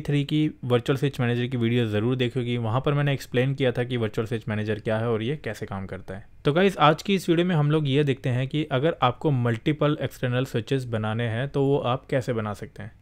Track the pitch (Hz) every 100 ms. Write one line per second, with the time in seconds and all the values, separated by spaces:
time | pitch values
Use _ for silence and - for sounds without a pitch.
0 | 151 147 139 151 151 - 127 123 120 135
1 | 143 - 120 120 123 127 113 120 117 104
2 | 113 127 123 131 120 120 113 120 147 143
3 | 143 135 - 123 131 135 131 117 123 127
4 | 110 110 110 117 110 107 107 107 - 110
5 | 113 113 113 151 117 107 104 98 95 95
6 | - 95 - - - 147 196 180 147 156
7 | - 196 - 165 175 170 147 156 147 131
8 | 147 123 135 123 135 170 156 131 131 -
9 | 190 - 165 135 120 113 - 151 147 151
10 | 135 - 127 123 135 123 107 135 123 113
11 | 107 110 120 113 139 139 139 143 123 127
12 | - 139 120 117 107 101 107 - 107 -